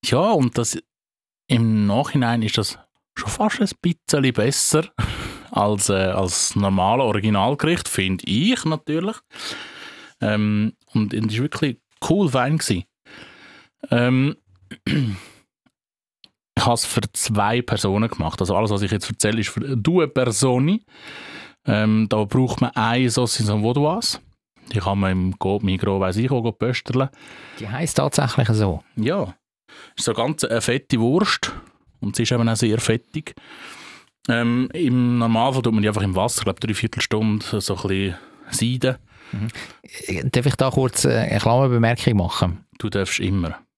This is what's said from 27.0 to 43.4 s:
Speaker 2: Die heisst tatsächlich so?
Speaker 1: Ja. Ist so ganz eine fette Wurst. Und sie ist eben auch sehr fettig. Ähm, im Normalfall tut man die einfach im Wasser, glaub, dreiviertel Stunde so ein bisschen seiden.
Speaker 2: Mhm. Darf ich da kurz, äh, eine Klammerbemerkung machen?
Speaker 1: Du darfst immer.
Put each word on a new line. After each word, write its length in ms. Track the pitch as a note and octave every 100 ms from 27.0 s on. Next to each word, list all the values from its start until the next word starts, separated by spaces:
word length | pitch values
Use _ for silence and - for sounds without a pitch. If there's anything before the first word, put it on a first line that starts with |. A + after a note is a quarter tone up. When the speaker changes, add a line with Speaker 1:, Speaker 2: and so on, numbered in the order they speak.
| C3+ - - - - -
Speaker 2:
Die 100 | G#2
heisst 280 | B2+ D#3+ -
tatsächlich 500 | C#3 - C#3 - A#2
so? 340 | A2 G2+ D2+ - -
Speaker 1:
Ja. 380 | A2 F#3+ G#2+ - _ _ _ - - -
Ist 80 |
so 100 | -
ganz 300 | A2 A#2+ D#3+
eine 160 | - A2+
fette 380 | G#2+ B2 - B2
Wurst. 520 | A#2 D#3+ G3+ - - - - _ _ _
Und 160 | G#2 -
sie 60 |
ist 100 | A#2
eben 160 | B2 A#2
auch 80 | A2
sehr 220 | A2+ A2
fettig. 540 | - A2+ _ D#3 - - - - - - - - _ _ -
Ähm, 420 | A#2 A#2 A#2+ C3
im 460 | - D#3 B2+ A#2+ A#2+
Normalfall 440 | A#2 A2+ B2+ C3
tut 120 | A#2+
man 80 | A2
die 60 | G#2
einfach 140 | G#2
im 120 | G2
Wasser, 300 | F#2 G#2+ -
glaub, 160 | - F#2+
dreiviertel 420 | A2 G#2 A2+ -
Stunde 580 | - G#2+ A2 G#2 - G#2+
so 160 | - F#2+
ein 60 | G2
bisschen 280 | F#2+ G2 F2 - - -
seiden. 460 | - A#2 B2+ C3 B2+ _ - -
Speaker 2:
Mhm. 960 | G2+ A2 - - - - - - F2+ B2+
Darf 160 | B2 C3
ich 80 | -
da 140 | C3+
kurz, 340 | C3 C3 -
äh, 120 | C#3 A2+
eine 240 | - A2
Klammerbemerkung 760 | - B2 C3+ A#2+ A2+ A#2+ - G#2+
machen? 480 | F2 - F#2 F2 - -
Speaker 1:
Du 100 | G#2+
darfst 320 | G2 F#2+ -
immer. 380 | F#2+ G2